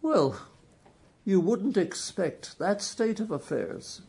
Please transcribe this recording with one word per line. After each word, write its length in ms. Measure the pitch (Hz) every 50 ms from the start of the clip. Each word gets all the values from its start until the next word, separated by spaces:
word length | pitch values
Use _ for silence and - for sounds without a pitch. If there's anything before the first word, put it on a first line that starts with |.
well, 380 | - 311 311 220 151 135 120 - - - - - _ _ - _ _ - - _ - - _ _ _
you 140 | - 196 185
wouldn't 380 | 170 180 233 190 196 277 254 214
expect 840 | 170 156 - - - - - - 185 156 - - - - - _
that 220 | - 180 202 202
state 380 | - - - - 226 226 226 202
of 120 | 214 214
affairs. 720 | 156 139 - - - 123 104 82 - - - - - - -